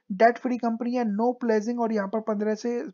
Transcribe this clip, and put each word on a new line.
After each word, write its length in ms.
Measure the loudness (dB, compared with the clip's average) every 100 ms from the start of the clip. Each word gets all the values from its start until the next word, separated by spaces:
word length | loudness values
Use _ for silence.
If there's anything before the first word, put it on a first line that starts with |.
| _
डेट 260 | 4 4 4
फ्री 200 | -2 -2
कंपनी 360 | -2 -2 -2
है, 100 | -2 -2
no 200 | 0 0 0
pledging 340 | 0 2 0 -2
और 140 | 0
यहाँ 160 | 0 -2
पर 120 | -4 -2
पन्द्रह 260 | -2 -2
से 240 | -2 -2 -4 -6